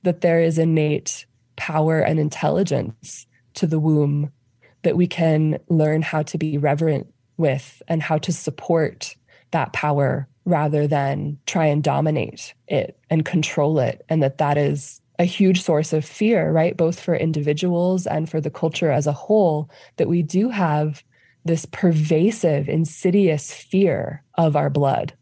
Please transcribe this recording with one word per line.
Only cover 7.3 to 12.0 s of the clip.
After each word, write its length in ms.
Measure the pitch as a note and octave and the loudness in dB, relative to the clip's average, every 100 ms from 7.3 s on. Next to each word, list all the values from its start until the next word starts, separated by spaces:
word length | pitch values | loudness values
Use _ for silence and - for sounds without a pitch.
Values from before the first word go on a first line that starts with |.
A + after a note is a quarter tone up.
| - | -2
with 460 | D#3 C3 - - - | 0 0 -6 -20 -4
and 140 | D#3+ | -4
how 160 | - D#3 | 0 -2
to 160 | E3+ | -2
support 800 | E3+ - - - E3 D#3 - - - _ _ _ | -4 -6 -8 -2 0 0 -4 -16 -16 _ _ _
that 200 | E3 B2+ | -4 -2
power 540 | - D3+ C#3+ C3+ B2+ C#3 _ - | -2 -2 0 0 -2 -6 _ -2
rather 420 | D#3+ D3+ D3 D3 | 0 0 0 0
than 500 | D3 C#3 C#3+ D3 D3 - | 0 -2 -4 -6 -8 -6
try 220 | F3 D#3 | 0 2
and 160 | D3 | 2
dominate 720 | D3 C#3 | 0 0